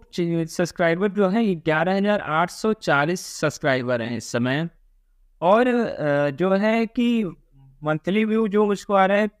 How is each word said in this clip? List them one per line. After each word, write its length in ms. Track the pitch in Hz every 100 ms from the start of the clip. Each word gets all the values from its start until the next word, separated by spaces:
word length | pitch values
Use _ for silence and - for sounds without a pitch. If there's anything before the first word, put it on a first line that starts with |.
| -
च-, 380 | - 170 170 160
सब्सक्राइबर 580 | - 175 - 165 175 208
जो 200 | 190 185
है 260 | 220 220
ग्यारह 420 | 165 156 156 175 196
हज़ार 240 | 202 208
आठ 300 | - 156 175
सौ 220 | - 220
चालीस 480 | 220 - 143 151 180 -
सब्सक्राइबर 760 | - 151 - 151 131 123 120
हैं 140 | 113 113
इस 160 | -
समय। 360 | 120 123 143 165 _ _ _ _ _ _ -
और, 260 | 170 220 247
अ, 640 | 240 214 - 147 143 143
जो 200 | 135 185
है 360 | 196 220 233 220
कि 380 | - 240 233 185 170 _ - - -
मंथली 400 | 147 156 175 208
व्यू 240 | 220 220 220
जो 180 | 208 208
मुझको 280 | 196 -
आ 120 | 196 190
रहा 100 | 202
है, 120 | 214 -